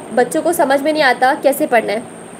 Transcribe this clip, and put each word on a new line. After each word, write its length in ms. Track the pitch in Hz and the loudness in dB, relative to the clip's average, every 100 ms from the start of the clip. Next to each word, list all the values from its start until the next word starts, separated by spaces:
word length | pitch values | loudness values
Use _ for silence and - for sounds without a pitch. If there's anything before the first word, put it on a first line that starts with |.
| - | -4
बच्चों 280 | 240 240 320 | 0 0 0
को 120 | 311 | 0
समझ 280 | 339 269 277 | 0 2 2
में 120 | 285 | 0
नहीं 100 | 311 | 2
आता 320 | 269 247 262 302 | 2 2 2 2
कैसे 320 | 277 277 302 | 0 0 2
पढ़ना 260 | 233 208 | 0 0
है। 100 | 202 - - - - | -6 -8 -18 -18 -18